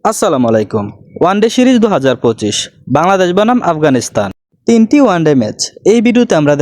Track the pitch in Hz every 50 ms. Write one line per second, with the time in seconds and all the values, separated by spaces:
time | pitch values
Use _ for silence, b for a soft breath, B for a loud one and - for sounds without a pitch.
0 | - 208 220 - 233 190 156 127 123 113 110 110 107 - - 110 104 104 - -
1 | - _ - - 143 175 196 208 208 233 - 254 247 254 262 233 214 214 190 139
2 | 131 135 123 - - 120 110 - 107 104 104 - - - _ _ _ - 127 143
3 | 165 185 196 185 185 175 175 196 214 226 247 247 - 170 165 156 156 151 131 120
4 | - - - 110 101 95 - _ _ _ _ _ _ - 233 226 220 214 285 294
5 | 277 220 180 170 160 156 147 131 110 101 - - - - _ - - 180 214 240
6 | 214 240 214 240 240 233 196 156 151 143 147 143